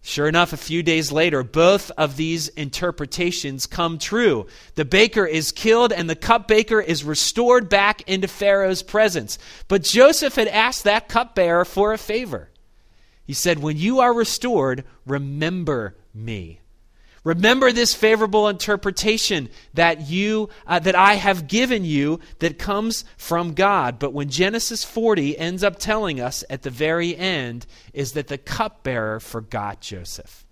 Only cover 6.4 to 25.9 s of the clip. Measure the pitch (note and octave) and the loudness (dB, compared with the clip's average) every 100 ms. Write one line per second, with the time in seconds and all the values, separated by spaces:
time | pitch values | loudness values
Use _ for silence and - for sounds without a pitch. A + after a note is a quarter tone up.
6.4 | G3+ A3 A3 A3 F3+ D#3+ C#3+ D3+ - - | 4 2 4 0 0 -2 -2 -2 -2 0
7.4 | A#3+ B3 G3 G3 G3+ G#3+ - F#3+ F#3+ - | 4 4 4 2 2 0 -4 -4 -4 0
8.4 | G3+ G3 F#3+ F#3+ - G#3 A3 E3+ G#2+ - | 2 4 2 -2 -2 2 2 2 -6 -12
9.4 | - - - G3 D#3+ G#3 C4+ E4 D4 B3+ | -14 -18 0 0 2 8 8 8 0 0
10.4 | G#3+ G3+ A3+ C4 G3+ G#3+ A#3 A3+ A#3+ - | 0 2 0 2 2 2 2 -2 -2 0
11.4 | F3 E3+ F3 - G#3 G#3+ - G#3+ B3 A#2+ | 2 2 0 0 0 0 -4 -6 -4 -10
12.4 | D2+ _ _ _ _ _ _ _ - C#3 | -12 _ _ _ _ _ _ _ -10 -4
13.4 | F3 E3 D3 D3+ F#3 C4 B3 A#3 A3+ - | -2 0 -2 -2 0 4 4 4 0 -2
14.4 | B3 A3 C3+ B2+ C3 _ - C#3 C#3 C#3+ | 0 0 0 -2 -8 _ -8 -6 -6 -4
15.4 | D#3 F#3 D#3+ C3+ G#2 F#2 _ A2 A2 A2 | -4 -2 -2 -4 -4 -12 _ -14 -10 -8
16.4 | E2 E2 _ _ _ _ _ _ - E3+ | -10 -18 _ _ _ _ _ _ -4 2
17.4 | G#3 B3+ C4 A#3+ A#3 - G#3+ A3 G#3+ G#3+ | 2 4 4 4 0 2 4 4 2 2
18.4 | G#3 G3 - G3+ G3+ F#3 G#3+ A3 - F#3 | 2 0 -2 -2 -2 -2 0 0 0 -2
19.4 | B2 - - - E3+ D#3+ D3 F3 G#3 A3 | -4 -14 -10 2 2 2 -4 -4 0 -2
20.4 | G#3 - - F3 E3 F3+ F#3+ G3+ F#3+ F#3 | -4 -10 -2 0 2 6 6 6 2 -2
21.4 | D3 F#3+ B3+ A#3+ F3 D3+ C#3+ E3 - - | -2 0 0 -2 -2 0 0 -2 -8 -4
22.4 | E3+ E3 - G3+ A3 A3+ - - - E3+ | -4 -4 -4 -2 -2 -6 -10 -16 -4 -4
23.4 | F3 D3+ G3 G3 B2+ A#2+ C#3+ C#3 C#3+ C3 | -2 0 2 2 0 -4 -6 -4 -6 0
24.4 | F#3 A3+ - A3+ - - A3+ G#3 C#3+ D3+ | 0 0 -6 -6 -8 -2 0 2 0 -4
25.4 | E3 F#3 G3+ - - | -6 -2 -2 -2 -4